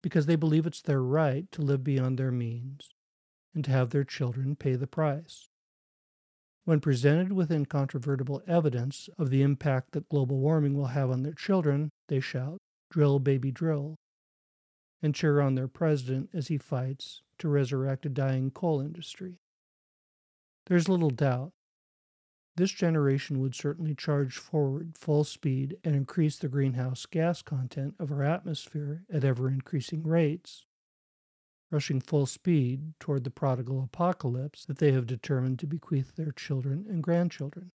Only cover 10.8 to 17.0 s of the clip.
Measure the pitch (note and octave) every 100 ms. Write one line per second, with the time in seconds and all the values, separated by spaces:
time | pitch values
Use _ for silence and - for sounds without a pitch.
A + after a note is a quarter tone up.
10.8 | C3+ C#3 C3 B2+ C#3 D#3+ - F#3+ D3+ C#3
11.8 | D3+ _ - C3+ - B2+ C3 F3+ _ _
12.8 | _ E3+ D3 C#3 C3+ C3+ C3+ B2 E3 D3
13.8 | C#3+ D#3 _ _ _ _ _ _ _ _
14.8 | _ _ D#3 C#3+ D#3 C#3+ C#3 C3 C3 -
15.8 | E3 D3 B2+ C3 - F3+ C3 D3 - B2+
16.8 | C3 C3+